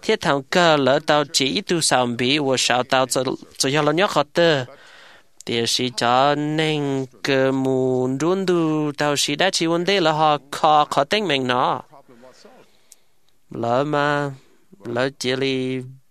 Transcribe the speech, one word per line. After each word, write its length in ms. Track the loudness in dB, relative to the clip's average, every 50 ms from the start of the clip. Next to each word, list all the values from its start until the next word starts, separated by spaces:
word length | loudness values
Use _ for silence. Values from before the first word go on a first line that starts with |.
| -2
Thiết 180 | -2 -2 0
thằng 220 | 0 0 0 0 -2
cờ 340 | _ 0 2 4 4 4
lỡ 220 | 4 4 2 2 0 2
tao 180 | 2 2 2 2 0 -2
chỉ 140 | 0 0
ít 140 | 0 -2 -4
tu 200 | -2 -2 -2 0
sao 260 | 0 2 2 2 2
bí. 300 | 0 -2 -2 0 0 0
Ua 200 | 0 0 0 0 0
sao 240 | 0 0 0 0 2
tao 240 | 0 2 0 0
cho, 180 | 0 -2 -2 -2 -2 -6 -6 -10 -20 -8 -4
cho 120 | -4 0
cho 120 | 0 0 0
lỡ 100 | 2 2
nhớ 140 | 2 0
khó 160 | 0 2 0 -2 0 _
tơ. 320 | 2 2 4 2 0 -2 -6 -12 -20 -20 -20 -20 -20 -20 -20 -20 -20 _ _ _ _ -8
Thì 200 | -4 -2 -2 -2
sĩ 240 | -2 -2 -2 -2 -4 -2
cho 380 | -2 0 2 4 4 4 2 2
nên 720 | 0 -2 -2 -2 -2 0 0 -2 -2 -2 -2 -2 -4 -4 -6 -12 -10 -4
cờ 300 | -2 0 2 2 2 0
môn 680 | 0 0 0 0 0 0 0 0 0 0 -2 -2 -2
rôn 260 | -2 -2 -2 -2 0
đu. 460 | 0 0 0 0 0 0 -2 -2 -4 -4 -2
Tao 180 | -2 -2 0
sĩ 200 | -2 -2 -4 -2
đã 140 | 0 0 0
chỉ 160 | 0 -2 -2
vấn 180 | 0 -2 -2 0
đề 160 | 0 0 2
là 120 | 2 2 2
họ 260 | 2 2 2 2 0 -4 -10
khó 340 | -6 0 2 4 4 4 4
khó 200 | 2 0 -2 0
tính 240 | 0 0 -2 0 0
mình 180 | -2 -2 0
nó. 360 | 0 0 0 0 0 -2 -4 -8 _ -20 -20 -20 _ -20 -20 -20 -20 -20 -20 -20 -20 -20 -20 -20 _ _ _ _ _ -20 _ _ _ _ _ _ _ _ _ _ _
Lỡ 340 | -8 -6 -2 0 0 0 0
mà. 460 | 0 0 0 0 0 0 -2 -2 -4 -8 -12 -20 _ _ _ _ _ -20 _ -10
Lỡ 260 | -6 -4 -2 -2 -2 -4 _
chỉ 180 | -4 -4 -2
lì 460 | -2 -2 -2 -2 -2 -4 -4 -6 -6 -8 -12 -18 -20 _ _